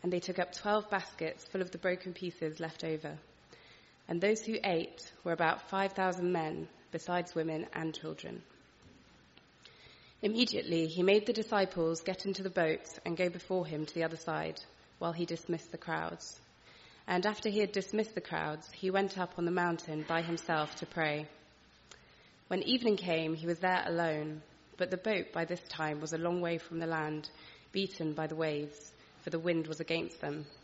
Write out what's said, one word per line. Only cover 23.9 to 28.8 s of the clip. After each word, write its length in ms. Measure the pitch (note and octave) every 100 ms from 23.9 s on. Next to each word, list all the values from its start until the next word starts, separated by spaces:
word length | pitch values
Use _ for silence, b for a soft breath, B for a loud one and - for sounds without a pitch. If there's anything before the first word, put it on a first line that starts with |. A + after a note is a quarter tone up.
| E3+ E3+ D3+ D3+ D#3 - - - -
but 160 | F3+
the 40 | F3+
boat 360 | A3 G3+ D#3+
by 140 | E3+ E3
this 200 | F3 -
time 320 | - D#3 D3
was 120 | D#3
a 60 | D#3+
long 220 | E3+ F3
way 180 | E3+ E3
from 200 | - E3
the 80 | E3
land, 420 | D#3+ D3+ D3+ D3+ B B B B
beaten 420 | - G3 - D#3+
by 120 | D3+ D#3
the 100 | D#3
waves, 580 | D#3+ D3 D3 D3